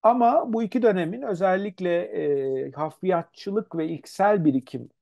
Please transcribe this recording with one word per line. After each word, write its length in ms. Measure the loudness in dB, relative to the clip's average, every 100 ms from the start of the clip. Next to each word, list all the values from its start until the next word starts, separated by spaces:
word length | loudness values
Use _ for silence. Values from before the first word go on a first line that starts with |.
Ama 500 | 4 6 4 4 0
bu 100 | -4
iki 200 | -2 2
dönemin 400 | 2 2 -2 -6
özellikle, 800 | -6 -2 0 0 -4 -4 -2 -2
e, 680 | -2 -4 -2 0 -2 -4 -6
hafriyatçılık 1040 | -6 -8 -4 -2 -2 -4 -12 -6 -6 -4 -6
ve 120 | -6
ilksel 560 | -6 -12 0 2 4
birikim 440 | 4 2 -4 -14 -14 _